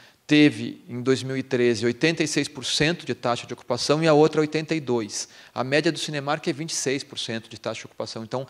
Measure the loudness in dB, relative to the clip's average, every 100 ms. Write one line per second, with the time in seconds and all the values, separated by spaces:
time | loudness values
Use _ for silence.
0 | -20 _ 4 6 6 4 -6 -10 -10 -4
1 | 0 0 0 -6 -2 2 2 2 0 2
2 | 0 0 0 0 -2 -4 -4 0 0 0
3 | -6 -4 -2 -2 -6 -10 -6 -2 0 2
4 | 6 6 6 4 0 -2 -4 -4 -2 -2
5 | -2 -8 -10 -16 -12 -6 0 2 2 0
6 | -4 -6 -4 -4 -4 -6 -6 -4 -2 -2
7 | -4 -10 -6 -8 -10 -10 -8 -8 -10 -12
8 | -10 -10 -8 -8